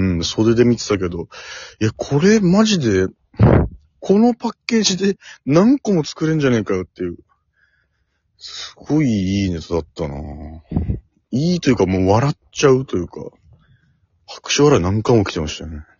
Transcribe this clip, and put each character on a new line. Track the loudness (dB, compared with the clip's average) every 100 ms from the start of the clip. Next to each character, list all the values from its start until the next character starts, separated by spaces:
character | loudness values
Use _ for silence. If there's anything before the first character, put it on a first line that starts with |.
| 0 -2
ん、 |
袖 | -4 0 2
で | 4
見 | 2 2
て | -2
た | -4
け | -4
ど。 | -8 -12 -16 -18 -18 -20 -6
い |
や、 | -4 -4
こ | -4 0
れ | 2 4
マ | 4 2
ジ | 2 0
で、 | 0 0 -2 -6 _ 0 4 4 0 -6 _ _
こ | 0 4
の | 4
パ | 0 -6
ッ | -10 -2
ケ | 0
ー |
ジ | 0 0
で | -2 -2 -10 -12 0
何 | 4 4 4
個 | 2
も | 0
作 | -2 -4 -2
れ |
ん | 0
じ | 2
ゃ |
ね | 2
え |
か | 0
よ | -4
っ | -6
て | -8
い | -8
う。 | -8 _ _ _ _ _ _ _ _ _ _ _ _
す | -18 -16 -16
ご | -16 -2 0
い | 2 0 0 0
い | -2
い |
ネ | -4
タ | -4
だ | -6
っ |
た | -6 -8 -8
な。 | -8 -12 -14 -16 -18 -8 -4 -4 -6 -10 _ _
い | -2 0 0
い |
と | 0
い |
う | 2
か、 | 2
も | 2
う | 2
笑 | 2 0
っ | -4 _
ち | 0 2
ゃ |
う | 2
と | 0 -6
い |
う | -6
か、 | -12 -18 -20 _ _ _ _ _ _ _ _ -20
拍 | -18 -6
手 | 2
笑 | 4 4
い |
何 | 2 -2
回 | 2 2
も |
来 | 2
て | -2
ま | -6
し | -8
た |
よ | -12
ね。 | -14 -16